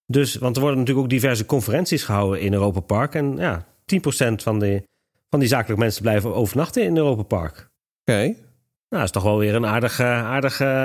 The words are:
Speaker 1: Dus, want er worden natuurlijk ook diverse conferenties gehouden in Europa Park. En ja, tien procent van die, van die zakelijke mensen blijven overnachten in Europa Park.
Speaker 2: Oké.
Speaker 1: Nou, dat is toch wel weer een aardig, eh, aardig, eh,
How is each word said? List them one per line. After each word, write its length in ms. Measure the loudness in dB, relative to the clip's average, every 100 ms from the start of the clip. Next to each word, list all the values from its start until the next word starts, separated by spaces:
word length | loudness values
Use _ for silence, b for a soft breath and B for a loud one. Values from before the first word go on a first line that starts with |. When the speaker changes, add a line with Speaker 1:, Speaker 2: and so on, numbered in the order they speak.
| -2
Speaker 1:
Dus, 300 | 0 2 0
want 200 | -2 0
er 60 |
worden 180 | 0 0
natuurlijk 260 | 0 0 2
ook 60 |
diverse 320 | 2 2 0 0
conferenties 580 | -2 0 -2 0 -2
gehouden 380 | 0 0 0 0
in 120 | 0
Europa 260 | 0 0 0
Park. 360 | 0 0 0 -2
En 220 | -2 -2
ja, 280 | -2 -4 -8 _ -4
tien 160 | -2
procent 420 | 0 0 0 0
van 160 | -2 0
die, 240 | 0 -2 -6 _ _ _ _
van 100 | 0
die 80 | 2
zakelijke 340 | 0 0 0
mensen 180 | 0 0
blijven 340 | 0 0 0 -2
overnachten 480 | 0 0 -2 0
in 140 | 2 2
Europa 260 | 2 0
Park. 460 | -2 -2 -4 -10 -20 _ _ _
Speaker 2:
Oké. 180 | 0 2
Speaker 1:
Nou, 140 | 2 -2 -12 _ _ _ -8
dat 140 | -4
is 80 | -2
toch 120 | 0
wel 140 | 2 2
weer 180 | 2 0
een 100 | 0
aardig, 340 | 0 -2 0
eh, 60 | 0 0 -2
aardig, 340 | -2 -2 -2
eh, 80 | 0 0